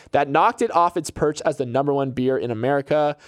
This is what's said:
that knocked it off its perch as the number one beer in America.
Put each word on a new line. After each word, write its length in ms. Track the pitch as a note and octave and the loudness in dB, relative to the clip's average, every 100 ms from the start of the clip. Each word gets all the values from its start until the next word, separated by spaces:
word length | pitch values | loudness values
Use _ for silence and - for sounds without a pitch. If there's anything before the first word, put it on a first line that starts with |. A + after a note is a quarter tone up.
| - | -4
that 160 | C#3+ C#3+ | -2 2
knocked 320 | D3+ G3+ A#3+ | 4 2 2
it 100 | A#3 | 0
off 240 | E3 F3 F3 | 2 2 0
its 140 | D3+ | -6
perch 320 | - D3+ - | -2 -2 0
as 160 | E3 C#3+ | -2 -2
the 80 | B2+ | -2
number 280 | B2 C#3+ | -2 0
one 180 | C#3 C3+ | 0 -2
beer 260 | B2+ B2+ C3 | -2 0 0
in 140 | A#2+ | -2
America. 640 | A#2 B2+ C#3+ C#3 D3+ D3 D3 | -2 -2 -2 0 0 0 -2